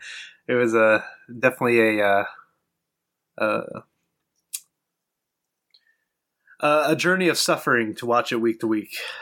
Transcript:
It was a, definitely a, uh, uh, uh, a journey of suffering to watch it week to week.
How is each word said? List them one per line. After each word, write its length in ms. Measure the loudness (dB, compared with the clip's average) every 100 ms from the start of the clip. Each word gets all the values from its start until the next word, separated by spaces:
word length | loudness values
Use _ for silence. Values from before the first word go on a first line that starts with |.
| -18 -18 -20 _ -4
It 60 |
was 200 | 0 2
a, 300 | 4 4 4 -2 -18 -18 0
definitely 640 | 0 2 2 4 4 2
a, 40 |
uh, 200 | 2 2 0 -10 -20 _ _ _ _ _ _ _ _ -4
uh, 240 | -2 -2 -6 -14 -18 _ _ _ _ _ _ -14 _ _ _ _ _ _ _ _ _ _ _ _ _ _ _ _ _ _ _ -4
uh, 240 | 0 2 2
a 80 | 0
journey 320 | 2 2 2
of 100 | 0
suffering 560 | 0 0 0 0 0 -6
to 100 | -2
watch 260 | 0 0
it 40 | -2
week 220 | -2 -2
to 60 | -2
week. 240 | -4 -6 -12 -12 -2